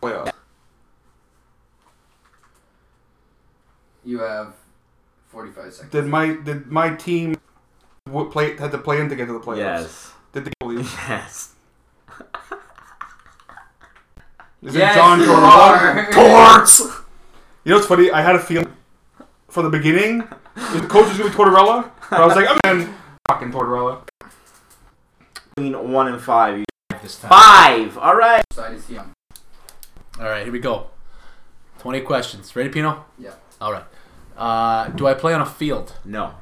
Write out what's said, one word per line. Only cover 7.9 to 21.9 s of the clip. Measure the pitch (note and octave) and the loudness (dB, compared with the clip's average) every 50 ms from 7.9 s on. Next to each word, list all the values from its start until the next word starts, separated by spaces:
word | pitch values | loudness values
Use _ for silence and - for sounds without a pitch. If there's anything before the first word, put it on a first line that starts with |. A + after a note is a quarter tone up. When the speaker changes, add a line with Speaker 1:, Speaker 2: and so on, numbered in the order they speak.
| _ _ _ | _ _ _
Speaker 1:
w-, | - C3+ D3 D3+ D3 | -14 -10 -10 -10 -8
play, | - D3+ D3+ D3+ D3 | -6 -6 -6 -6 -6
had | - C#3+ D3 C#3+ | -10 -12 -10 -10
to | C#3 | -10
play | D3 - C#3+ D3 | -8 -6 -6 -6
in | D3 C#3+ | -4 -6
to | C#3 | -8
get | B2+ A#2+ | -10 -10
to | A#2 A#2 | -12 -12
the | A2+ | -14
playoffs? | - - A2+ G#2+ | -12 -12 -10 -8
Speaker 3:
Yes. | G2+ G2 F2+ E2+ E2 E2 - - - - _ _ _ _ _ | -8 -8 -8 -8 -10 -12 -18 -20 -20 -20 _ _ _ _ _
Speaker 1:
Did | C#3 C3+ | -14 -14
they | - - _ C3 | -14 -16 _ -12
leave? | A#2+ A#2 A#2+ C3 A#2+ - - - | -10 -10 -10 -10 -12 -12 -16 -12
Speaker 3:
<laughs> | B2+ | -10
Yes. | A#2+ G2+ - - - - - - _ _ _ _ _ _ _ _ _ _ _ _ - - - _ _ - - _ - G4+ _ _ _ - _ _ _ _ - - - _ _ _ _ _ _ _ - - - _ _ _ _ _ _ _ _ _ _ _ _ _ - _ - _ _ _ - | -10 -10 -12 -16 -20 -20 -20 -20 _ _ _ _ _ _ _ _ _ _ _ _ -20 -20 -20 _ _ -20 -20 _ -20 -20 _ _ _ -20 _ _ _ _ -20 -20 -20 _ _ _ _ _ _ _ -20 -20 -20 _ _ _ _ _ _ _ _ _ _ _ _ _ -20 _ -20 _ _ _ -18
Speaker 1:
Is | B2+ C3 | -8 -2
it | D#3+ | 0
Speaker 2:
Yes, | F#3 G3+ G#3 | 0 2 4
Speaker 1:
John | G3+ E3+ F3 F3 F3 | 6 6 6 6 4
Speaker 2:
you | E3+ | 4
Speaker 1:
Tortorella? | D#3+ - D#3 - - - - - - - - - - - - - - G3+ | 4 4 6 8 8 8 10 8 8 6 4 2 0 0 -2 -4 0 2
Speaker 2:
are. | |
Speaker 3:
Torts! | - - A#4+ - - A4+ A3+ - - - - - - - - - - - - - - - - _ - - _ _ _ _ | 6 6 8 8 8 10 10 8 8 6 2 0 -2 -2 -4 -12 -18 -20 -20 -20 -20 -20 -20 _ -20 -20 _ _ _ _
Speaker 1:
You | D#3 | 2
know | F3+ | 2
what's | G#3 G3+ - | 2 2 2
funny? | F3+ F3 F3 F3+ | 2 2 4 2
I | C3+ D#3 | 2 0
had | D#3 E3+ F#3 | 0 2 0
a | - | 0
feeling | - - E3 E3 C3+ - - _ _ _ _ _ _ _ _ _ - _ _ _ _ _ | 0 -4 -6 -6 -6 -8 -12 _ _ _ _ _ _ _ _ _ -20 _ _ _ _ _
from | - - E3 | -8 -6 -6
the | D#3 | -4
beginning | D#3 D3+ D3 D#3 D#3 F3+ G#3 A3 A#3 A#3 A3+ - - - _ - _ | -4 -2 -2 0 0 0 0 -2 -4 -6 -8 -12 -16 -20 _ -20 _
the | - B3 - - E3+ E3 - | -16 -14 -10 -8 -8 -8 0
coach | - G#3 A3 G#3+ | 4 4 4 4
was | G3 F#3+ | 2 -6
gonna | G#3+ G3+ | -6 -6
be | G3 | 0
Tortorella, | - G3+ F#3+ F#3 F#3+ F#3+ G#3 A3+ B3 A#3+ - | 2 2 4 6 6 4 4 2 -2 -4 -8